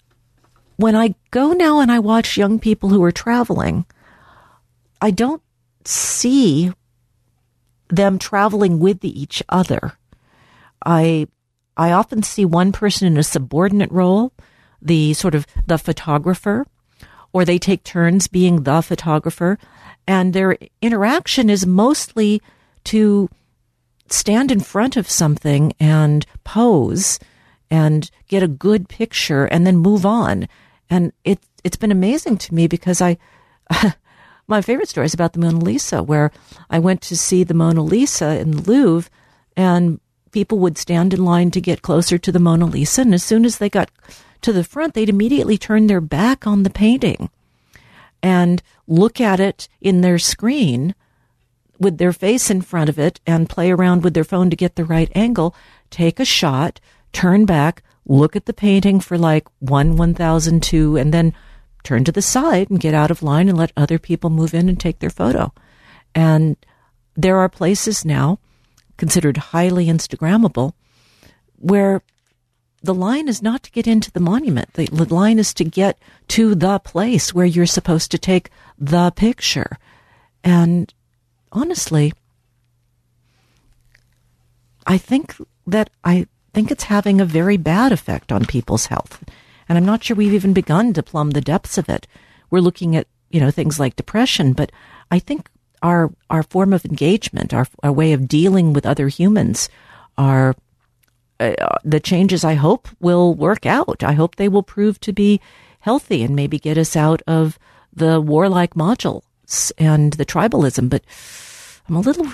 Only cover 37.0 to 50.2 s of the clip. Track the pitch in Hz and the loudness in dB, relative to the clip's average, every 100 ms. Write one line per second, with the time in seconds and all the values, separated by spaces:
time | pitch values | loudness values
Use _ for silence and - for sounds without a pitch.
37 | - 170 - 180 180 165 165 165 156 196 | -4 -6 -2 0 2 2 2 0 0 0
38 | 277 - 151 156 160 151 170 254 247 165 | 0 -2 -2 -2 -2 -2 0 2 4 2
39 | 170 _ _ _ _ - 185 175 175 160 | -4 _ _ _ _ -2 2 2 0 -2
40 | _ _ _ 214 202 214 180 156 - 170 | _ _ _ -6 -2 0 0 -2 -2 0
41 | 180 185 180 175 175 180 175 160 - 160 | 0 0 2 2 2 0 -2 -4 -2 0
42 | 170 175 - 180 175 165 170 135 147 254 | 0 -2 0 2 2 2 0 -2 -2 0
43 | 254 180 - 220 233 - 202 202 - _ | 2 2 2 2 2 0 -2 -2 -4 _
44 | - - _ _ - 196 170 277 311 233 | -20 -20 _ _ -2 -2 -2 -4 -4 -2
45 | 214 202 220 285 - 208 - 214 214 190 | 0 0 2 0 0 -2 0 2 4 2
46 | 156 147 220 269 214 202 190 - 214 262 | 0 0 0 0 0 0 0 2 2 2
47 | 220 - - - _ _ _ _ _ _ | 0 -4 -8 -12 _ _ _ _ _ _
48 | - _ 185 180 175 175 - _ - 165 | -20 _ 0 2 2 0 -4 _ -2 2
49 | 214 - 226 185 196 - - _ 190 185 | 2 2 0 0 0 -4 -14 _ 0 2
50 | 180 175 | 2 2